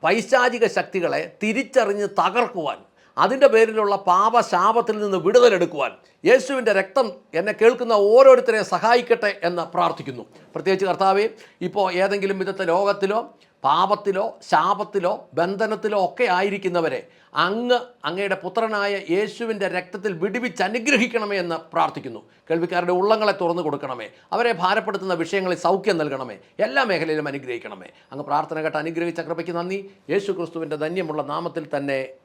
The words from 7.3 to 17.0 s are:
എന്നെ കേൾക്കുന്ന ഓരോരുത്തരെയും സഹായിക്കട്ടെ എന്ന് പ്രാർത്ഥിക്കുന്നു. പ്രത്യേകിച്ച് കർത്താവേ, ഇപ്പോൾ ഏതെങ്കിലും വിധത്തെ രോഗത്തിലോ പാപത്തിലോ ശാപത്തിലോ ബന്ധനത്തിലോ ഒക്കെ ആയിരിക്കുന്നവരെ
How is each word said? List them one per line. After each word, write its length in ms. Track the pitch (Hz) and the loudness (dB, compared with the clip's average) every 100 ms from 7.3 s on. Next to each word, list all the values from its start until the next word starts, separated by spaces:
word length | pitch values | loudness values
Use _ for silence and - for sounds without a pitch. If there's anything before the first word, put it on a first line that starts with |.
| 160 | -4
എന്നെ 140 | 202 214 | -4 4
കേൾക്കുന്ന 340 | 220 247 233 214 202 | 4 4 0 2 6
ഓരോരുത്തരെയും 560 | 233 269 247 240 220 190 | 10 10 8 6 0 0
സഹായിക്കട്ടെ 580 | 180 214 247 240 226 214 190 170 | -2 2 2 2 0 0 -2 -4
എന്ന് 160 | 175 165 | -4 -4
പ്രാർത്ഥിക്കുന്നു. 500 | 175 170 156 139 123 104 - - | -2 -2 -2 -10 -12 -16 -20 -14
പ്രത്യേകിച്ച് 320 | - 160 190 190 | -6 -2 0 0
കർത്താവേ, 360 | 170 190 196 220 220 - _ 180 | 2 2 2 0 -6 -20 _ -6
ഇപ്പോൾ 180 | 202 190 180 | -2 -2 2
ഏതെങ്കിലും 340 | 196 202 196 190 | 0 0 -2 -2
വിധത്തെ 240 | 185 190 180 170 | -4 -4 0 2
രോഗത്തിലോ 440 | 202 196 190 214 - _ _ _ 135 | 2 0 0 -2 -4 _ _ _ 0
പാപത്തിലോ 580 | 156 190 202 202 190 220 - - | 2 2 0 -2 -2 -4 -8 0
ശാപത്തിലോ 640 | 160 175 196 208 202 175 214 - 147 | 2 2 -2 -4 -2 -2 -4 -8 -4
ബന്ധനത്തിലോ 580 | 175 196 220 214 214 208 185 | -2 -2 -4 -2 -2 0 -2
ഒക്കെ 180 | - 240 180 | 0 0 2
ആയിരിക്കുന്നവരെ 640 | 202 196 190 175 160 127 | 0 -2 -2 -2 -2 -4